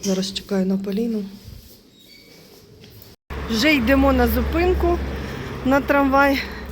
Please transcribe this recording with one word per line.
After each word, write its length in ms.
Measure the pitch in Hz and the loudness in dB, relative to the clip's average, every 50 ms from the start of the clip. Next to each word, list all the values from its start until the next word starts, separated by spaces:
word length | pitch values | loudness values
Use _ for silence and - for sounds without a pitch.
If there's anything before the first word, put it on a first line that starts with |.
Зараз 300 | - 196 185 190 190 196 | -4 -2 -2 -2 -2 -4
чекаю 340 | - - - - 202 190 185 | -6 -10 -6 -2 -2 0 0
на 120 | 190 196 190 | 0 0 -2
Поліну. 460 | 196 196 190 214 233 233 220 214 196 196 - - - - - - - - - - - _ _ - - - - - - - - - - - - - - - - - - - - - - - - _ _ - - - - - | -2 -2 -2 -2 -2 -2 -2 -4 -6 -8 -12 -16 -18 -18 -18 -18 -20 -20 -20 -20 -20 _ _ -20 -20 -20 -20 -20 -20 -20 -20 -20 -20 -20 -20 -20 -20 -20 -20 -20 -20 -20 -20 -20 -20 -20 -20 _ _ -12 -10 -8 -6 -4
Вже 240 | 226 214 233 311 311 | -2 0 2 2 2
йдемо 380 | 277 220 233 269 269 277 277 | 2 2 4 4 4 4 4
на 160 | 269 254 240 233 | 4 4 2 2
зупинку, 680 | 240 254 247 - - 330 349 370 359 - 359 339 349 - - - - - - - - - - - - - - | 2 0 -2 -2 0 0 2 2 2 2 2 0 0 0 -4 -6 -8 -8 -10 -10 -10 -10 -10 -10 -8 -4 0
на 160 | 254 269 285 | 2 2 2
трамвай. 640 | 277 - 285 285 277 269 269 277 285 277 277 254 - - - - - - | 2 2 2 2 4 4 4 4 4 4 2 0 -4 -8 -10 -12 -12 -12